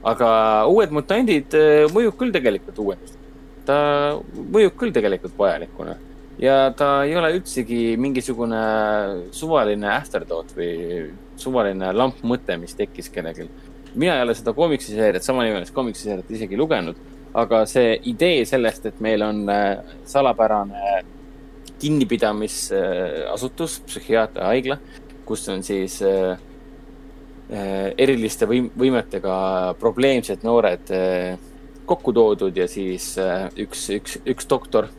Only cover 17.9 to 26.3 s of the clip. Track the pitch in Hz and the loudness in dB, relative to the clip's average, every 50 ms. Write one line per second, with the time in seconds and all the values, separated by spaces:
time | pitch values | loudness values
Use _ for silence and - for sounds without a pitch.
17.9 | 113 - - 123 117 107 156 180 175 139 117 101 - 131 120 113 107 - - 113 | 2 0 -2 -6 -2 0 2 2 4 2 2 2 0 0 0 0 -2 -2 -8 -10
18.9 | - - 110 110 110 104 107 107 107 107 104 101 101 101 101 98 98 101 - - | -8 -4 -2 0 0 0 0 0 -2 -2 -2 0 2 2 2 0 0 -4 -8 -16
19.9 | - - - - - 139 139 127 117 - 113 107 107 104 101 101 101 101 98 101 | -18 -20 -18 -2 0 2 2 2 4 4 2 2 2 0 -2 -4 -6 -6 -2 0
20.9 | 101 95 90 - - - - - - - - - - - - - - - - 147 | 0 -2 -2 -6 -20 -20 -20 -20 -20 -20 -20 -20 -20 -20 -20 -20 -16 -8 -4 0
21.9 | 156 147 131 101 120 110 117 107 104 104 107 104 - - - - 101 98 90 95 | 0 0 2 0 0 0 0 0 0 -2 -4 -6 -6 -8 -6 -2 -2 0 0 0
22.9 | 90 87 92 80 71 80 69 - 87 110 123 127 - - - - - - - - | 0 -2 -2 -4 -4 -6 -6 -6 -6 -6 -6 -8 -6 -6 -6 -6 -6 -12 -14 -12
23.9 | - - - - 110 113 110 107 - - 90 90 113 131 127 131 139 143 - - | -14 -12 -4 0 2 2 2 0 -2 -4 -2 0 0 0 0 -2 -6 -6 -8 -18
24.9 | - - - - - - - - 113 104 - - 98 95 95 - 104 98 95 95 | -20 -20 -20 -20 -20 -20 -8 -8 -8 -6 -6 -6 -6 -6 -4 -4 -2 -2 -2 -4
25.9 | - - 104 98 98 95 95 92 | -6 -2 0 2 2 2 2 0